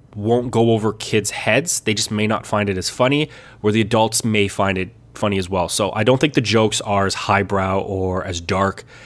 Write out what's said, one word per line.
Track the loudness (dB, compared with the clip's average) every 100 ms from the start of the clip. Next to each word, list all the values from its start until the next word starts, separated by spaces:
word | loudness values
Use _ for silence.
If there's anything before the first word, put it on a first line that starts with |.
| -16 -6
won't | 0 0 2
go | 2 4
over | 4 0
kids' | -4 -2 -2 0
heads. | -2 0 0 0 -2
They | -2
just | -2 -2
may | -2 0
not | -2 -2
find | -2 0
it | -2
as | -4
funny, | 0 2 2 -2 -8 -20 -4
where | 0
the | 2
adults | 2 2 2 0
may | 0 2 2
find | 0 -2 -2
it | -6 -10 -20
funny | -4 0 0
as | -2
well. | -2 -2
So | -2 -2
I | 0
don't | 2 4
think | 2
the | 0
jokes | 2 2 2 0
are | -2 0 0
as |
highbrow | 0 0 2 2 0 0 -2
or | -2 -4 -2 -4
as | -4 -6
dark | -4 0 0 -2 -12 -20